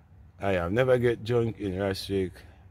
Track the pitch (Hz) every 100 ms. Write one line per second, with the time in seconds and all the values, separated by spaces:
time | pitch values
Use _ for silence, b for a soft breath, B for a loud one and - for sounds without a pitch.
0 | B - - - 98 92 85 107 131 127
1 | 120 113 107 120 117 101 101 90 101 92
2 | - 98 92 - - B B